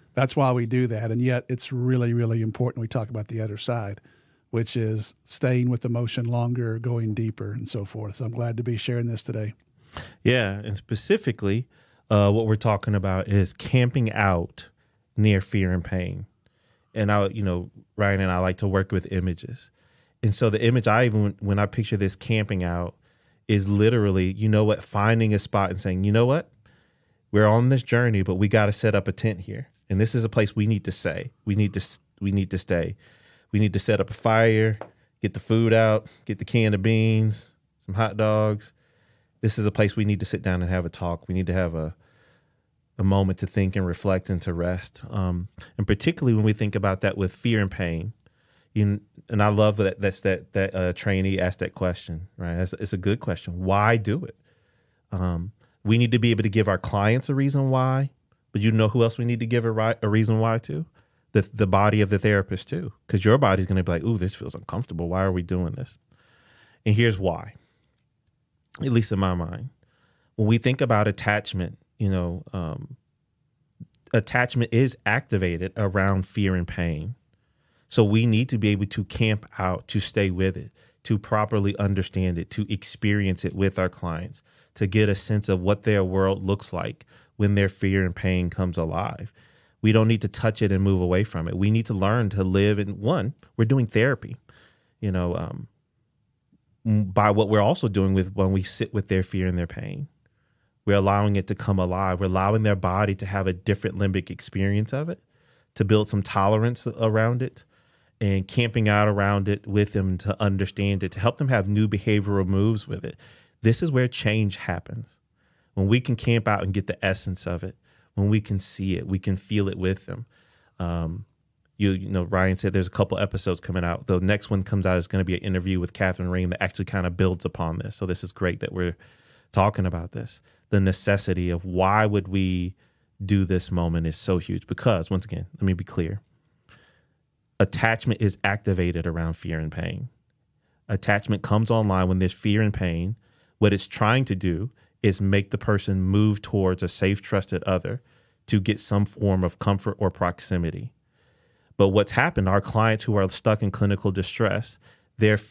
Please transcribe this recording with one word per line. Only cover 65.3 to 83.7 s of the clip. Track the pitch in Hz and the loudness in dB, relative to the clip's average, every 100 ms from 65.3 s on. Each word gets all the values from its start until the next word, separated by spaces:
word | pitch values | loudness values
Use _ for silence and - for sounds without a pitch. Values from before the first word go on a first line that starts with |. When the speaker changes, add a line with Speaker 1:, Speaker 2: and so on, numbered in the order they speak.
Speaker 2:
we | 92 | 0
doing | 87 92 85 | -2 -4 -4
this?" | - - - _ _ _ _ _ _ _ _ | -6 -12 -16 _ _ _ _ _ _ _ _
And | 110 107 | 2 4
here's | 120 98 | 4 2
why, | 95 82 82 - _ _ _ _ _ _ _ _ _ _ _ - | -2 -2 -10 -20 _ _ _ _ _ _ _ _ _ _ _ -6
at | 139 | 0
least | 117 107 | 0 0
in | 98 | 0
my | 95 | 0
mind. | 87 85 101 127 _ _ _ _ _ _ | -2 -6 -10 -14 _ _ _ _ _ _
When | - 107 | -2 2
we | 117 | 2
think | 127 123 | 2 0
about | 127 107 104 | 2 4 2
attachment, | 98 110 104 - 98 87 - _ - | 0 0 -2 -2 -4 -4 -8 _ -4
you | 101 | -2
know, | 95 87 87 - | 0 -2 -6 -10
um, | 95 82 - - 127 _ _ _ _ _ _ _ - - _ - | -8 -8 -8 -12 -18 _ _ _ _ _ _ _ -20 -20 _ -2
attachment | 117 - 123 123 123 117 | 0 2 0 0 0 0
is | 117 135 - 104 | 2 2 0 -2
activated | 117 - 104 92 85 92 - | -2 0 -2 0 -2 -6 -2
around | 101 98 95 95 92 | -2 2 2 0 -2
fear | - 98 92 | -2 0 0
and | 85 | -2
pain. | - 85 78 90 123 _ _ _ _ _ _ - | -4 -2 -2 -8 -12 _ _ _ _ _ _ -4
So | - | 2
we | 104 110 117 | 4 4 4
need | 110 127 | 2 0
to | 113 | 0
be | 107 | 0
able | 101 101 | 0 -2
to | - | -4
camp | 98 - 113 107 - - | -6 -2 0 0 -6 -6
out, | 92 90 - | -4 -4 -4
to | 104 | -4
stay | - 107 98 | -2 0 0
with | 90 95 90 | 0 -2 -2
it, | - _ _ _ | -12 _ _ _
to | - 107 | -2 -2
properly | - 107 104 107 101 101 | 0 0 0 0 0 0
understand | 101 95 92 95 92 85 | 0 0 -2 -2 -2 -2
it, | 82 | -6
to | - 104 | -6 -6
experience | 101 - - 107 104 98 90 | -6 -8 -4 0 0 0 -2
it | 95 | -4
with | 98 98 | 0 -2